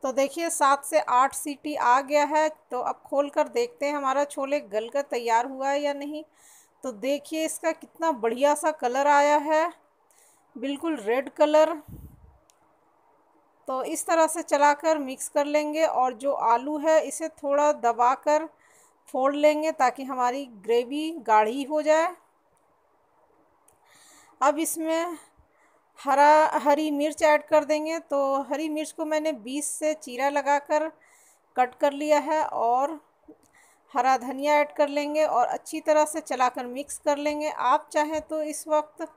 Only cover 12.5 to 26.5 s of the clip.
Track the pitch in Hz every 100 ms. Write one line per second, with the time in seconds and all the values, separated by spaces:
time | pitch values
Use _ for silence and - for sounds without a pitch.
12.5 | _ _ _ _ _ _ _ _ _ _
13.5 | _ - 262 254 311 - 330 320 330 311
14.5 | 294 285 294 320 320 269 262 - 294 285
15.5 | 294 302 302 320 - 254 233 277 277 226
16.5 | 240 262 302 302 320 269 - 320 - 277
17.5 | 277 294 294 233 226 247 262 - 302 320
18.5 | _ _ _ _ _ _ 269 262 285 294
19.5 | 302 311 311 254 247 262 254 247 254 277
20.5 | 220 190 233 240 285 311 330 226 214 214
21.5 | 254 269 302 302 311 330 349 _ _ _
22.5 | _ _ _ _ _ _ _ _ _ _
23.5 | _ _ _ _ _ - - _ _ 285
24.5 | 294 320 - 320 320 339 330 - _ _
25.5 | _ _ _ _ _ 269 277 294 302 311